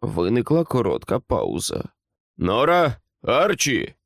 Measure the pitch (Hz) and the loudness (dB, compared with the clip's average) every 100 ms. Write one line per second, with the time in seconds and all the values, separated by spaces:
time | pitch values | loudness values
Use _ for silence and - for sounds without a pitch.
0 | 117 101 87 120 117 160 165 127 104 64 | -6 -2 0 0 2 0 2 0 0 -2
1 | - - - 107 50 57 - - - _ | -2 -6 -2 -2 -2 -4 -4 -6 -8 _
2 | _ _ _ _ 87 107 147 175 160 117 | _ _ _ _ -2 2 2 4 2 0
3 | _ _ - 127 190 - - 117 - - | _ _ -2 2 2 0 0 -2 -4 -10